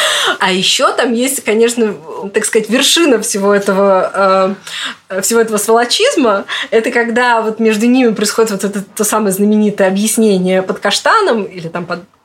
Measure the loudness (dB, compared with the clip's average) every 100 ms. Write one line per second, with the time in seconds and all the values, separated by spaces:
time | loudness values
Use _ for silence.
0 | 0 -2 -4 -2 -2 0 0 0 0 0
1 | -2 0 -2 -4 -2 2 2 2 -2 -2
2 | -12 -12 -6 -4 0 -2 0 0 2 2
3 | 2 2 0 -2 2 2 2 2 2 2
4 | 0 0 2 2 0 -2 -10 -10 -10 -12
5 | -10 -6 0 0 0 -2 2 2 2 0
6 | 0 2 2 0 -4 -8 -2 0 0 -2
7 | -2 0 2 2 0 0 0 2 2 4
8 | 2 2 -2 0 0 0 -4 -6 -8 -4
9 | -2 0 0 0 2 2 2 2 0 2
10 | -2 2 2 2 2 0 -2 -4 -2 -2
11 | 2 2 2 0 -4 -10 -10 -8 -8 -10
12 | -12 _